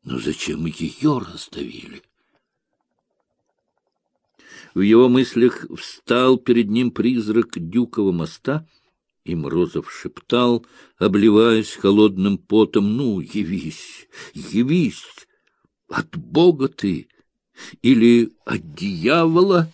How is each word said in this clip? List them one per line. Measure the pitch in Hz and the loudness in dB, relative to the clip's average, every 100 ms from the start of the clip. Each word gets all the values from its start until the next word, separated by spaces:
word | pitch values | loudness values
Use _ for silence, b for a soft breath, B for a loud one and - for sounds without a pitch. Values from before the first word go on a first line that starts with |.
Но | 65 64 | -10 -8
зачем | 65 78 - 76 82 | -8 -8 -8 -8 -8
её | 78 82 - 151 131 | -8 -10 -4 -2 -2
раздавили? | - - - - 71 - - - _ _ _ _ _ _ _ _ _ _ _ _ _ _ _ _ _ _ _ _ _ _ _ _ B B B | -6 -16 -16 -12 -14 -14 -20 -20 _ _ _ _ _ _ _ _ _ _ _ _ _ _ _ _ _ _ _ _ _ _ _ _ B B B
В | 92 | -2
его | 101 113 127 | 4 6 6
мыслях | 123 127 120 123 - - - | 4 0 2 0 0 -16 -16
встал | - - - 123 127 127 | -18 -20 -2 0 2 2
перед | - 117 104 | 2 0 2
ним | 113 123 | -2 -2
призрак | - 113 123 104 110 110 90 | -2 -2 -2 -2 -2 -2 -8
Дюкова | 82 110 120 - 98 | -6 -4 -4 -2 -2
моста — | 87 80 - - 151 160 _ _ _ _ _ | -2 -6 -8 -8 -8 -10 _ _ _ _ _
и | - | -8
Морозов | 85 69 80 87 80 - | -8 -4 -2 -2 -4 -10
шептал, | - 71 - _ 120 123 117 b b b b | -16 -16 -16 _ 0 2 0 b b b b
обливаясь | 101 101 110 104 117 110 107 | 0 4 4 6 4 2 -2
холодным | - 98 104 107 95 98 98 | -2 2 4 4 4 -2 -2
потом: | _ 104 104 110 101 113 | _ 2 4 2 0 -2
«Ну, | 131 98 | -2 -4
явись, | 73 104 82 95 80 - - - _ B B | -6 -6 -6 -6 -10 -14 -18 -20 _ B B
явись! | - 92 107 127 175 131 - - - _ _ _ _ _ _ _ | -18 -6 -2 0 0 0 -4 -20 -20 _ _ _ _ _ _ _
От | - - - | -10 -10 -14
Бога | - 151 175 151 135 | -4 4 4 2 -4
ты | - 101 87 - _ _ _ _ B B B | -4 -4 -4 -8 _ _ _ _ B B B
или | 117 127 117 120 113 _ | 2 4 6 4 0 _
от | - 107 82 | -10 -10 -10
дьявола? | 73 98 87 95 165 165 165 196 180 160 | -10 -10 -4 -2 2 2 2 4 2 0